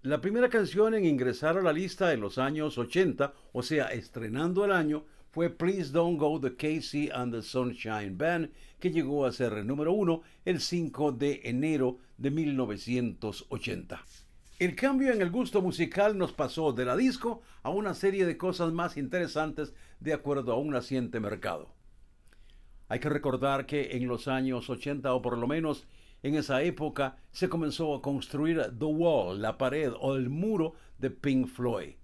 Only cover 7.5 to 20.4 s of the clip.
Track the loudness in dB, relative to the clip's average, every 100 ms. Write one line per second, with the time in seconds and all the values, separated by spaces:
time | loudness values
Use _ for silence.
7.5 | 0 0 -4 -6 -4 -4 -2 0 0 -2
8.5 | -8 -20 -4 0 2 2 2 0 2 0
9.5 | 0 -2 0 2 4 4 0 -4 -8 -2
10.5 | -2 0 0 -2 0 0 2 0 0 -2
11.5 | -2 2 2 2 0 -16 -4 -2 0 0
12.5 | 0 -2 -4 -2 0 0 -2 -6 -8 -8
13.5 | -6 -4 -6 -8 -14 -14 -20 -20 -20 -20
14.5 | -2 -2 0 0 2 2 2 2 0 0
15.5 | 2 0 0 -2 4 2 4 -2 -2 -4
16.5 | 0 0 2 0 2 2 2 -4 -6 -12
17.5 | -10 -4 -2 -2 0 0 2 2 2 -2
18.5 | 0 0 0 -2 -4 -4 -2 -2 0 -2
19.5 | -2 -8 -8 -20 -10 -4 -2 0 -2